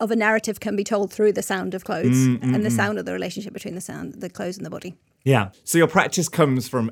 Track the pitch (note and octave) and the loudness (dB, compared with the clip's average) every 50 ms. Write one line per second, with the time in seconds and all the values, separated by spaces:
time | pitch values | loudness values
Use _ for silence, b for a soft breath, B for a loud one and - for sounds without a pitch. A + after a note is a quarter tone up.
0 | A#3 G3+ A3+ A#3 G#3 G#3+ A3 A3 - A3 G3+ - - A3 G#3 G3+ G3+ - A3 G3+ | -4 -2 0 2 2 2 2 2 0 -4 -6 -6 -4 -4 -2 -2 -2 0 0 0
1 | G3 F#3 - - G#3+ G#3+ G3 G3 F#3 - G3 F#3 F#3 F#3 F3 F#3 - - F#3+ D#3+ | 0 -2 0 2 2 4 4 2 -2 -4 -4 -4 -4 -6 -6 -8 -6 -6 -4 0
2 | A#2+ A#2+ B2+ C3 C3 B2+ B2 A#2 B2 B2+ B2+ - G#3 - - - G2+ - G#3+ F#3+ | 2 2 4 4 4 4 2 2 0 0 0 2 2 0 0 0 0 0 -2 -4
3 | E3+ F#3 F#3 F#3 F#3 F3+ - G3+ G3 - - G3 - - F3 F#3 - - - - | -6 -6 -6 -6 -6 -6 -8 -8 -10 -10 -12 -12 -10 -10 -10 -10 -10 -12 -12 -10
4 | F3 F3+ - - F#3 F3+ - - F#3 F3 F#3+ G3 F3 D#3+ E3 - - F#3 - - | -12 -12 -12 -12 -12 -12 -10 -8 -8 -8 -8 -10 -10 -12 -10 -12 -12 -14 -16 -16
5 | _ _ _ _ _ C3+ C3+ A2+ G2 G2 - _ _ - E3+ E3+ D#3+ E3 - F#3+ | _ _ _ _ _ 4 4 4 2 0 -6 _ _ 2 4 4 4 6 6 4
6 | - - - F#3+ D#3+ - - E3+ D#3 C#3 C3 B2+ A2+ - C3 B2 A2+ A2+ | 4 4 0 -2 -2 -2 2 2 2 4 4 0 -2 -2 -2 -2 -2 -2